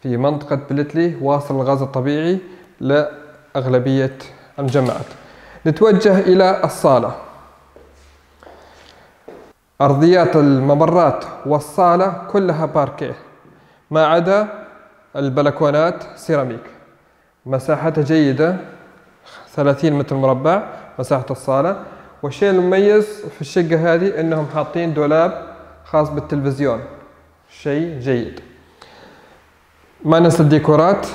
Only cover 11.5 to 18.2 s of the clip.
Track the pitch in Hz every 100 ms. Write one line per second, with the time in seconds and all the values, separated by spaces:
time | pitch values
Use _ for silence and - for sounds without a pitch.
11.5 | 147 139 - 180 175 190 175 - 202 190
12.5 | 156 160 151 139 - 135 120 - - _
13.5 | _ _ _ _ 151 156 165 175 196 208
14.5 | - - - - _ _ 139 139 131 147
15.5 | 143 151 147 165 175 - - - 156 127
16.5 | 117 - - _ _ _ _ _ _ -
17.5 | 131 127 151 160 156 143 160